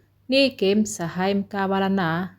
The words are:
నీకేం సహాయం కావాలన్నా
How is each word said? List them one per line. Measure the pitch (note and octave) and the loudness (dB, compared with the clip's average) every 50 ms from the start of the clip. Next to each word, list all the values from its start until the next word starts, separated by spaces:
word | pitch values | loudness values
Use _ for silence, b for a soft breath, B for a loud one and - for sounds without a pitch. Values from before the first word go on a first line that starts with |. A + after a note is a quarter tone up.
| b b b b _ - | b b b b _ 0
నీకేం | B3+ C#4 C#4 B3+ C4 - G3 F#3+ G3+ G#3+ G#3+ | 2 2 2 2 0 0 0 2 2 2 0
సహాయం | - - - E3+ D#3+ D#3+ F3+ F#3 G3 G3+ G3+ | -2 -4 -8 -8 -6 -4 -2 -2 0 0 -2
కావాలన్నా | G3 - G#3 G3 G3 F#3+ G3 F#3+ G3 F#3+ G3 G3 F3 D#3+ E3 F3 F#3 F3+ - | -4 -4 -4 -4 -2 0 0 0 0 0 0 0 0 0 0 -2 -4 -6 -10